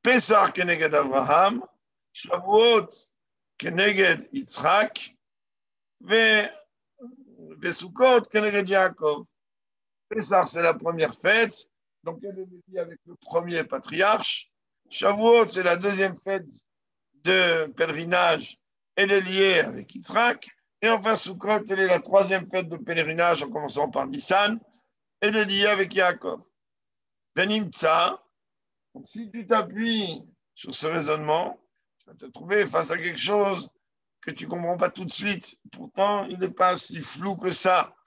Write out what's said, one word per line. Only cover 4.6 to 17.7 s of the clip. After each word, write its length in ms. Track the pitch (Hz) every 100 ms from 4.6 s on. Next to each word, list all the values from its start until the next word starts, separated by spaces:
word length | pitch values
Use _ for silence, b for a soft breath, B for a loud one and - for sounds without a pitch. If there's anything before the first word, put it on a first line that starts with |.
| 147 196 214 - - _ _ _ _ _ _ _ _ _
ve-, 480 | 180 220 220 214 - - _ _ _ _ 247 262 - - 156 -
ve 100 | 175
Sukkot 500 | 165 180 196 254 240 -
keneged 360 | 214 208 202 190
Yaakov. 580 | 190 185 - 151 147 - _ _ _ _ _ _ _ _
Pesach, 380 | 220 175 190 175
c'est 160 | 170
la 100 | 170
première 400 | - 165 165 147
fête, 540 | - 180 220 226 - - _ _ _
donc 140 | 165 165
elle 160 | 202 190
est 80 | 185 180 _
liée 120 | 185
avec 200 | 170 165
le 100 | 170 170
premier 460 | - 170 175 170
patriarche. 880 | 127 135 - 160 196 214 - - - _ _ _ _
Shavuot, 580 | - 196 208 226 233 208
c'est 160 | 180
la 140 | 185 175
deuxième 400 | 202 190 190 180
fête 300 | 196 196 156 113 _ _ _ _ _ _
de 420 | 165 190 175 165 151